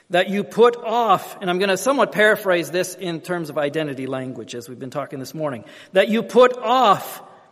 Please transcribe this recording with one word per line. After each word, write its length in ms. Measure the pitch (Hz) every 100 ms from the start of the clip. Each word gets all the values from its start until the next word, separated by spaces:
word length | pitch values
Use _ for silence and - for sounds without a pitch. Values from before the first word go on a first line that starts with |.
| -
"That 200 | 175 190
you 140 | 202
put 320 | - 202 240 240
off," 600 | 220 233 226 180 - -
and 100 | 185
I'm 80 | 180
gonna 180 | 196 185
somewhat 360 | 254 285 196
paraphrase 580 | 185 214 202 190 175 147
this 240 | 175 170
in 260 | - 180 160
terms 300 | - 175 151
of 80 | 147
identity 480 | 147 156 151 131 131
language, 480 | 131 131 113 107
as 140 | 120 117
we've 100 | 123
been 120 | 135
talking 280 | 143 135 139
this 160 | 120
morning, 300 | 156 151 120 - - -
"that 160 | 185 220
you 140 | 220
put 340 | - 233 247 247
off 680 | 220 254 226 175 - - - - _